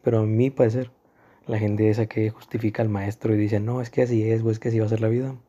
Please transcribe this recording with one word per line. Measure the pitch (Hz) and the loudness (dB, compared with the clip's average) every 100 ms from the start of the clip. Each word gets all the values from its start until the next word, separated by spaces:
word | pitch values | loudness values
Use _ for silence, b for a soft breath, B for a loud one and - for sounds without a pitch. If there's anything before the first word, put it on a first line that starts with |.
pero | - 113 | 2 2
a | 107 | 2
mi | 110 131 | 2 2
parecer, | 135 123 120 123 _ _ b b b - | 4 2 2 -6 _ _ b b b -6
la | 113 | -2
gente | 107 104 107 | 0 2 2
esa | 107 110 | 2 -2
que | - 110 | -2 -4
justifica | 107 - 117 113 104 | -4 -8 -4 -4 -2
al | 113 | -2
maestro | 101 98 101 113 | -2 -4 -4 0
y | 107 | 0
dice, | 104 107 | 2 0
"No, | 107 123 | -2 -4
es | 117 | -4
que | - | 0
así | 123 117 107 | 2 2 2
es, | 113 | 0
o | 113 | 0
es | 110 | -2
que | 120 | -2
así | 113 | 0
va | 107 | 0
a | |
ser | 110 | 0
la | 113 | 0
vida". | 117 131 131 | 0 -4 -10